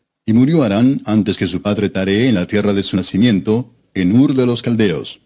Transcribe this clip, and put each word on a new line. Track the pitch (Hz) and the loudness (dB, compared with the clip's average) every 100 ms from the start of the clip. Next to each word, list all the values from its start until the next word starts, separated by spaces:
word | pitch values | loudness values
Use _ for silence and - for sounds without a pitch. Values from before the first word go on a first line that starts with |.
| _ _ - | _ _ 0
Y | |
murió | 110 131 165 | 2 4 2
Harán | 117 101 123 139 | 2 2 2 0
antes | - 107 98 95 | 0 0 0 -2
que | 95 | -4
su | 87 | -4
padre | 104 104 98 | -4 -2 -2
Taré | 98 95 101 131 | -2 -2 0 2
en | |
la | 101 90 | 0 -2
tierra | 104 104 | -2 0
de | 98 | -2
su | 98 95 | -2 -4
nacimiento, | - 95 120 98 - 113 131 _ _ | -2 0 2 2 0 -2 -4 _ _
en | 95 90 117 | -2 2 2
Ur | 143 | 2
de | 131 | 2
los | 123 120 | 0 -2
Caldeos. | 127 113 104 76 - - | -2 0 0 -2 -8 -18